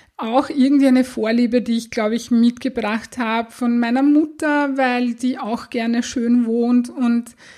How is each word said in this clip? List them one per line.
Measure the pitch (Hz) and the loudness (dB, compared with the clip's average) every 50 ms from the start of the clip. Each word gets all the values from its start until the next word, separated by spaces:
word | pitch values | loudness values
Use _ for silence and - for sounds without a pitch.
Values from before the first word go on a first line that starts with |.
| _ _ _ | _ _ _
auch | - - 220 233 262 294 - | -10 -6 -2 0 0 0 0
irgendwie | - 294 254 277 285 285 277 | 0 0 2 4 4 4 4
eine | 269 254 254 254 | 4 4 4 2
Vorliebe, | 254 - - 214 214 226 240 247 233 226 247 220 | 0 -2 -4 -2 0 0 0 0 2 0 0 0
die | - 233 | -2 -2
ich, | 226 233 - | -4 -4 -6
glaube | - - 214 214 220 | -6 -4 -2 -2 -2
ich, | 233 - - | -4 -4 -2
mitgebracht | 254 233 233 240 240 247 - 269 254 240 214 208 214 226 220 - - 247 | 2 2 4 2 2 0 -4 -6 -6 -4 -4 -4 -4 -6 -6 -8 -8 -6
habe | 247 220 220 233 233 226 | -4 -2 -2 -4 -4 -6
von | - - 254 240 233 240 | -8 -6 -2 -2 0 0
meiner | 240 233 240 262 277 | 0 0 0 2 4
Mutter, | 294 294 294 330 302 311 - 320 302 294 294 285 277 269 | 4 4 4 2 0 -2 -4 -2 0 0 0 0 0 0
weil | 269 262 254 247 247 247 240 233 | 0 0 0 0 0 -2 -2 -4
die | 233 - 254 262 254 | -2 -2 -4 -4 -4
auch | 269 208 226 233 - - | -4 -6 -6 -6 -8 -6
gerne | - 247 226 233 233 240 240 | -6 -4 -2 -2 0 -2 -2
schön | - - 262 233 240 240 247 240 | -4 -4 -4 0 2 2 2 2
wohnt | 226 226 240 233 240 247 247 240 240 | 2 0 0 2 2 2 2 2 0
und, | - 302 254 240 240 233 233 - - _ - - - | -2 -2 0 0 0 0 -2 -6 -10 _ -20 -20 -20